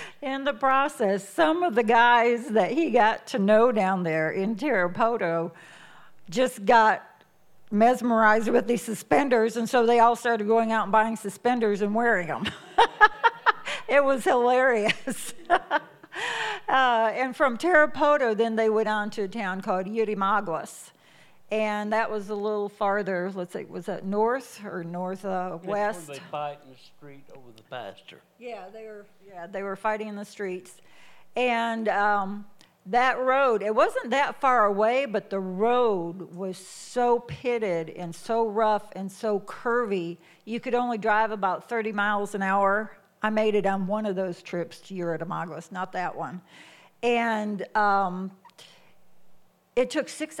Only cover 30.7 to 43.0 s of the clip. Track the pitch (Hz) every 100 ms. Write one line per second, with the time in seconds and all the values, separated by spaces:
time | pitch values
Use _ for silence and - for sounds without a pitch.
30.7 | - - - - - - - 247 233 233
31.7 | 226 220 190 208 208 196 202 202 - -
32.7 | _ 185 233 254 240 254 262 269 214 202
33.7 | 220 349 508 349 262 285 - 277 247 208
34.7 | 196 214 254 277 208 - 196 185 185 226
35.7 | 247 240 196 170 180 175 175 190 180 -
36.7 | - - 247 240 240 240 - 247 240 214
37.7 | 170 160 - 170 170 - 226 226 208 220
38.7 | 208 208 - 190 196 220 208 196 - 247
39.7 | 240 233 196 170 170 _ _ - 233 269
40.7 | 240 247 233 214 214 220 214 190 175 -
41.7 | 233 220 208 202 208 202 202 190 196 196
42.7 | 202 208 -